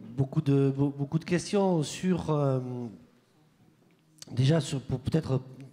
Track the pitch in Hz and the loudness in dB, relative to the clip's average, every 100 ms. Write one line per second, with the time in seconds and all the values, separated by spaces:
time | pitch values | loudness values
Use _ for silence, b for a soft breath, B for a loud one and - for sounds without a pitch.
0 | 113 120 131 156 156 139 139 135 143 139 | -8 -2 -2 0 2 4 4 2 0 0
1 | 139 160 - 175 - 202 190 170 143 - | -2 -4 0 -2 0 0 2 2 0 -2
2 | 185 170 160 151 139 131 127 123 117 95 | 0 0 0 0 2 0 -2 -6 -8 -12
3 | - _ _ _ _ _ _ _ _ _ | -20 _ _ _ _ _ _ _ _ _
4 | _ - - 120 131 165 135 139 - 127 | _ -20 -8 2 4 4 2 -4 -4 -6
5 | - 160 151 131 - - 139 | 0 0 2 -2 -2 -16 -16